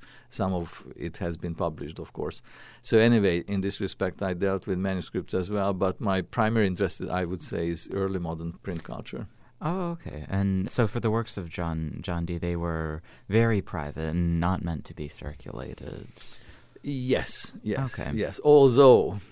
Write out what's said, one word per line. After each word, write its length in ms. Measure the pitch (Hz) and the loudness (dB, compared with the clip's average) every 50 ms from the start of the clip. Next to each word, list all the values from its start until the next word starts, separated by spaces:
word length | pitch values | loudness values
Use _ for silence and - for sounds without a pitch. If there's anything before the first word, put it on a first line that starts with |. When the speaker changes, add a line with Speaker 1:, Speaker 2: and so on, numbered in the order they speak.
| - - - - - - | -14 -20 -20 -20 -20 -12
Speaker 1:
Some 240 | - - - 95 92 | -6 -4 -2 -2 0
of 320 | 87 85 82 - - - 65 - | -2 -4 -6 -10 -16 -18 -16 -12
it 220 | - 67 85 - - | -10 -10 -8 -6 -6
has 200 | 92 85 82 80 | -4 -4 -4 -4
been 180 | - 85 82 | -6 -6 -4
published, 420 | - 92 82 78 76 71 73 80 - | -2 -4 -4 -4 -6 -10 -10 -10 -12
of 160 | 80 - - | -14 -12 -8
course. 300 | - 73 80 - - - - - - - - - - - | -6 -6 -6 -6 -8 -12 -16 -20 -20 -20 -20 -20 -12 -4
So 160 | - 120 110 | 2 4 6
anyway, 400 | 113 120 120 110 101 92 87 87 - - | 6 6 6 6 6 4 4 2 0 -2
in 140 | 101 95 | -2 -2
this 200 | 92 98 - - | -2 -2 -2 -2
respect, 400 | 101 92 - - 98 92 - - | -4 -4 -2 -2 -2 -2 -2 -2
I 140 | 101 95 92 | -2 -2 -2
dealt 320 | 87 98 98 95 95 - 104 | 0 0 0 0 0 -2 -2
with 100 | 92 90 | -2 -2
manuscripts 560 | 95 95 95 92 82 - - 98 85 - - | 0 -2 -2 -2 -4 -4 -4 -6 -4 -2 -2
as 160 | 95 90 95 | -2 -2 0
well, 240 | 104 101 98 101 95 | -2 0 0 0 0
but 260 | 90 98 92 92 - | 2 0 0 0 0
my 220 | 117 104 95 95 | 0 0 0 0
primary 460 | 87 - - 120 110 110 113 113 104 95 | 0 -2 0 0 2 2 4 4 2 2
interest, 340 | 92 92 101 87 - - | 2 2 0 -2 -2 -4
I 240 | 95 - - 92 92 | -6 -4 -2 -2 -2
would 160 | 85 92 87 | -2 -4 -6
say, 280 | - - - 90 85 85 | -6 -4 -4 -2 -2 -2
is 200 | 85 85 - - | -2 -4 -6 -6
early 280 | - 98 98 95 95 90 | -4 -2 -2 -2 -2 -2
modern 340 | 87 82 82 80 82 85 85 - | -4 -4 -6 -6 -6 -8 -8 -8
print 220 | - 101 87 82 - | -8 -8 -6 -6 -6
culture. 420 | - - - - - - - 107 - - - - - - - - | -8 -10 -10 -10 -10 -10 -10 -10 -10 -14 -20 -20 -20 -14 -8 -6
Speaker 2:
Oh, 280 | 156 180 190 180 170 | -4 -4 -2 -4 -6
okay. 340 | 170 - - - - 76 73 - | -6 -8 -10 -10 -10 -10 -8 -4
And 440 | 95 98 98 98 95 95 92 - | 0 0 2 2 2 0 0 -2
so 160 | - - 113 101 | 0 2 0 2
for 120 | - 120 | 0 0
the 120 | 104 110 | 0 0
works 260 | 107 117 110 - - 104 | 0 0 -2 -4 -8 -10
of 100 | 87 82 | -10 -8
John, 520 | - - 85 85 82 80 80 78 - - | -6 -6 -4 -4 -2 -4 -4 -6 -6 -8
John 240 | - 92 87 85 85 | -6 -4 -4 -4 -2
Dee, 140 | 82 85 82 | -4 -4 -4
they 160 | 87 87 87 | -2 -2 -2
were 480 | 85 85 85 82 80 80 78 78 78 - - - - - - | -2 -2 -2 -2 -2 -4 -4 -6 -8 -10 -16 -20 -18 -6 0
very 320 | 98 113 117 113 110 98 | 2 4 4 4 2 0
private 480 | 87 - - 85 73 73 73 76 80 78 | -2 -2 -6 -6 -6 -6 -6 -4 -4 -2
and 300 | 80 87 87 85 82 85 | 0 0 2 2 2 2
not 240 | 85 87 92 - - | 2 2 0 0 -2
meant 220 | 85 82 73 - | -4 -4 -6 -8
to 100 | - - | -10 -10
be 120 | - 76 73 | -10 -10 -10
circulated. 1000 | - - 73 73 71 - - - - 60 65 - - - - - - - - - - - - - - - - - - - - - - - | -10 -10 -12 -10 -12 -12 -12 -12 -10 -10 -10 -10 -12 -12 -12 -12 -12 -12 -14 -16 -16 -16 -16 -16 -16 -16 -18 -20 -20 -20 -20 -20 -20 -14
Speaker 1:
Yes, 720 | - 143 143 131 127 127 123 80 - - - - - - - - | -10 -8 -6 -4 0 2 2 2 2 0 -4 -6 -6 -8 -10 -8
yes, 380 | - 107 104 - 135 127 - - | -4 -2 -2 -2 -2 -2 -4 -4
Speaker 2:
Okay. 180 | - - - 110 | -4 -2 -2 -2
Speaker 1:
yes. 220 | 95 78 - - - | -2 -2 -4 0 6
Although, 760 | 147 147 147 139 135 117 131 139 131 123 101 82 80 98 101 - - | 8 10 10 10 8 8 10 10 10 10 10 8 4 -2 -6 -10 -10